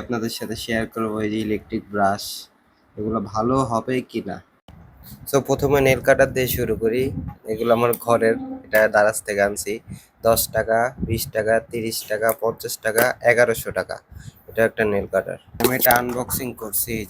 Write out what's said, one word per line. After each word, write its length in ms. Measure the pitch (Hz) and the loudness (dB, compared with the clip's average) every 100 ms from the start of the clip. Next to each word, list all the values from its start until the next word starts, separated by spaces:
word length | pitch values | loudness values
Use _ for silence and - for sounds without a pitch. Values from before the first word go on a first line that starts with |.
আপনাদের 300 | 110 117 113 - | 0 -4 -4 -6
সাথে 180 | 104 113 - | -8 -8 -4
শেয়ার 200 | 113 110 | -4 -4
করবো। 220 | 113 110 107 107 | -4 -4 -2 -2
এই 40 | |
যে 60 | 110 107 | -2 -2
ইলেকট্রিক 380 | 101 - - 95 | -4 -4 -10 -6
ব্রাশ, 300 | 101 98 101 - - - _ _ _ _ - | 0 0 0 -6 -12 -16 _ _ _ _ -8
এগুলো 240 | 107 110 101 | -4 -4 -4
ভালো 220 | 110 117 135 123 | -2 0 2 0
হবে 240 | 113 127 127 - | -2 -2 -4 -4
কি 100 | 113 92 | -8 -8
না। 80 | - - _ - - - - - - - | -12 -14 _ -20 -20 -20 -20 -20 -16 -2
So 60 | 139 127 | 0 0
প্রথমে 320 | 135 143 143 135 | 0 2 4 4
নেল 120 | 123 135 | 4 4
কাটার 220 | 135 135 127 | 4 4 2
দিয়ে 140 | 123 - | -2 0
শুরু 160 | 117 107 | -2 0
করি। 200 | 110 123 135 95 - - - | 0 0 -2 -4 -8 -12 -8
এগুলো 200 | 110 117 117 | -2 4 4
আমার 140 | 120 117 117 | 4 0 2
ঘরের, 300 | 113 113 117 - - - | 4 4 2 -4 -12 0
এটা 140 | 110 107 107 | 4 6 6
দারাজ 220 | 104 - - | 4 2 -4
থেকে 140 | 101 101 | 0 0
আনছি। 260 | 104 101 113 - 117 - _ 113 | 0 -6 -8 -10 -16 -18 _ 2
দশ 140 | 113 - 110 | 2 2 -2
টাকা, 240 | 107 113 123 - - | 2 2 2 -2 -4
বিশ 160 | 113 - 110 | -4 -2 -2
টাকা, 180 | 107 113 - | 2 0 0
তিরিশ 260 | 117 110 110 - | -6 -4 -6 -6
টাকা, 180 | 110 113 110 | 0 0 0
পঞ্চাশ 320 | 113 113 117 - 110 | -2 -2 -8 -6 -2
টাকা, 180 | 110 123 - 117 | 0 0 0 2
এগারোশো 400 | 117 117 113 104 92 | 4 4 2 -4 -6
টাকা। 180 | - - - - - - - | -6 -10 -14 -20 -20 -20 -8
এটা 140 | - 113 | 0 0
একটা 140 | - 107 | 2 0
নেল 140 | 101 95 | 0 0
কাটার। 260 | 95 92 87 - - | -2 -2 -10 -14 0
আমি 120 | 120 127 | 0 2
এটা 120 | 123 120 | 4 2
আনবক্সিং 460 | 123 120 117 - 127 113 | 2 -4 -6 -6 -6 -8
করছি, 320 | 110 - - 113 | -8 -6 -4 -6